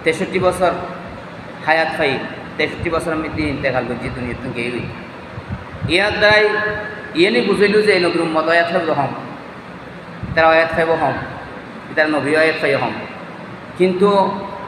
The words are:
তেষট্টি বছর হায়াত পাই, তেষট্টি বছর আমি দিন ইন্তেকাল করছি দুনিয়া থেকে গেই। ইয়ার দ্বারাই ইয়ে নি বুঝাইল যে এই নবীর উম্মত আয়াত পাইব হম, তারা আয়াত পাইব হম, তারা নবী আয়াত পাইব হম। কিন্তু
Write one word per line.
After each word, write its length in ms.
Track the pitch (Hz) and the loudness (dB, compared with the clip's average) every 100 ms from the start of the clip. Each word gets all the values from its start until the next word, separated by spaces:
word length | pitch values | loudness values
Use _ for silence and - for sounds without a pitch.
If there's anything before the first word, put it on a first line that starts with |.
তেষট্টি 360 | 160 - 175 185 | 0 0 -2 0
বছর 320 | 180 175 180 - - - - - - - - - 156 | 0 2 0 0 -6 -10 -12 -14 -14 -14 -14 -6 2
হায়াত 220 | 160 160 - | 2 2 0
পাই, 220 | - 117 - - - - | 0 0 -4 -10 -10 -4
তেষট্টি 320 | 151 - 170 | -4 -2 -2
বছর 240 | 160 170 | -2 -2
আমি 160 | 156 156 156 | -4 -4 -4
দিন 120 | 151 | -2
ইন্তেকাল 360 | 135 135 127 120 | -2 -2 -2 -2
করছি 220 | 117 127 | -4 -6
দুনিয়া 260 | 127 123 117 | -6 -6 -6
থেকে 280 | 127 120 120 | -6 -6 -4
গেই। 140 | 120 95 - - - - - - - - - - 175 | -4 -6 -10 -12 -14 -14 -14 -10 -10 -10 -8 2 2
ইয়ার 240 | 208 196 | 2 4
দ্বারাই 300 | 208 214 208 - 202 - - - - 151 | 6 6 6 2 -2 -4 -6 -10 -4 2
ইয়ে 140 | 190 | 4
নি 100 | 240 | 4
বুঝাইল 400 | 202 180 202 214 | 2 4 4 6
যে 100 | 208 | 4
এই 100 | 185 | 4
নবীর 180 | 170 170 | 4 2
উম্মত 260 | 160 156 160 | 0 0 4
আয়াত 260 | 170 170 | 4 4
পাইব 160 | 185 160 | 0 0
হম, 180 | 143 131 - - - - - - - - - - - - 160 | 0 0 -4 -10 -12 -14 -16 -16 -16 -16 -16 -14 -12 -2 4
তারা 120 | 160 | 6
আয়াত 220 | 160 165 170 | 6 4 2
পাইব 140 | 165 | 2
হম, 240 | 165 139 120 - - - - - - - 156 | 2 2 -2 -6 -10 -12 -14 -14 -14 -4 0
তারা 120 | 156 | 2
নবী 280 | 147 135 156 | 2 2 4
আয়াত 200 | 160 - | 4 2
পাইব 180 | 151 135 | 2 2
হম। 120 | 117 110 - - - - - - - - | 0 -4 -8 -12 -14 -14 -14 -14 -12 2
কিন্তু 540 | 185 180 202 196 190 - - - | 2 4 4 6 4 0 -8 -10